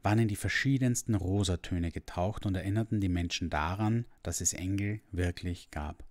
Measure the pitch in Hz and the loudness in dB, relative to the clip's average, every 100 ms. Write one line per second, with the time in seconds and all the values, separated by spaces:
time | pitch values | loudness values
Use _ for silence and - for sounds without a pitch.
0 | 98 107 113 104 92 - 135 135 127 120 | 4 4 4 2 -2 0 2 4 4 0
1 | - 107 90 101 98 87 - 90 85 - | 0 0 2 2 2 0 0 -2 0 -4
2 | - - 90 104 104 92 85 104 110 110 | -8 -2 -2 -2 -2 -2 0 -2 0 0
3 | 98 87 85 - 85 76 78 92 107 117 | 2 2 0 -2 -2 0 0 0 2 2
4 | 120 - - 87 87 - 92 98 101 104 | -2 -8 -6 -2 -2 -2 -2 -2 -2 -4
5 | _ 90 87 87 90 85 - 76 76 76 | _ -2 -2 -2 -6 -6 -8 -8 -6 -8
6 | - | -16